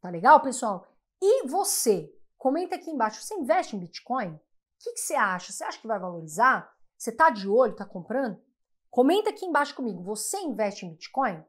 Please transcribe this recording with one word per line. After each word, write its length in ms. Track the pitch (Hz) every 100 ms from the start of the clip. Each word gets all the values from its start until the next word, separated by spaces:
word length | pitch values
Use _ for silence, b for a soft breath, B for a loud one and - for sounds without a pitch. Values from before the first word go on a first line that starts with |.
Tá 80 | 180
legal, 320 | 175 220 294
pessoal? 440 | 277 247 226 185 _ _ _ _
E 260 | 381 523 302
você? 680 | 339 392 - 240 185 156 - _ _
Comenta 380 | 262 302 349 359
aqui 160 | -
embaixo, 300 | 294 220 -
você 140 | - 415
investe 400 | 254 311 - 202
em 40 |
Bitcoin? 540 | 175 - _ 262 190
O 60 | 156 _ _ _ _
que 120 | 466
que 60 | 480
você 160 | - 294
acha? 380 | 208 180 -
Você 100 | -
acha 160 | 339 -
que 80 | 220
vai 120 | 208
valorizar? 720 | 180 175 160 156 247 214 - _ _ _
Você 140 | -
tá 180 | 226 320
de 180 | 214 196
olho, 280 | 220 247 -
tá 100 | 196
comprando? 520 | 185 160 240 254 180 _ _ _ _ _
Comenta 400 | - 262 381 427
aqui 160 | 427 370
embaixo 300 | 294 285 -
comigo, 280 | 247 180
você 340 | 180 214 - 392
investe 460 | 349 208 208 196 180
em 60 |
Bitcoin? 520 | 156 - - 254 165